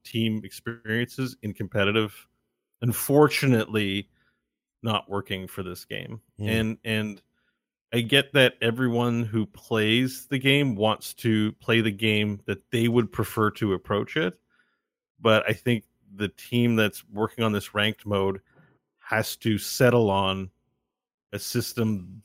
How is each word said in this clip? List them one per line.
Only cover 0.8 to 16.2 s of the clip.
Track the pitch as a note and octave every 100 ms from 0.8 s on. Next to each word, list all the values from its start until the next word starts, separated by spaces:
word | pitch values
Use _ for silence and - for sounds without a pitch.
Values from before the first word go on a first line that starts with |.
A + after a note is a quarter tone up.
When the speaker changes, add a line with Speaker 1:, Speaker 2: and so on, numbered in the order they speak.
| A2+ A2+ B2 - C3 C3
Speaker 1:
in | G#2
competitive, | G2 G2 G#2+ G2 A2 G#2+ - - _ _ _ _ - A#2 A2
unfortunately, | - C#3+ D3 - C#3 A#2 G#2+ G#2+ G2+ G2 G2+ _ _ _ _ _ _ _
not | A2+ G#2+ -
working | G2+ F#2+ F#2+ F#2
for | -
this | F2+ E2+
game. | - G#2 - A2 _ -
Speaker 2:
Mm. | G#2+
Speaker 1:
And, | A2 A2 A2+
and | A2+ A2 G#2+ G2+ _ _ _ _ _ _ -
I | A#2+
get | A#2 C#3 C3+
that | C#3+ B2 -
everyone | A#2 A#2 B2+ A#2 A#2+ A#2
who | A2+ A2 G#2
plays | - - A2+ G#2+ A2+ B2+ - -
the | C#3
game | C3 C#3 C#3 G2+
wants | A2 G#2+ -
to | - A#2 A2 G#2+
play | - - A#2
the | A2
game | G2+ A2 G#2+ G#2 G2 -
that | G2 -
they | A#2+ A#2
would | A#2+ A2
prefer | - A2 - G#2+
to | - G#2+
approach | F#2 - G#2 - D3+
it. | F3 - _ _ _ _ _ _ _ _
But | A2+ G#2+ G#2
I |
think | A2 - A#2 - _ _
the | G2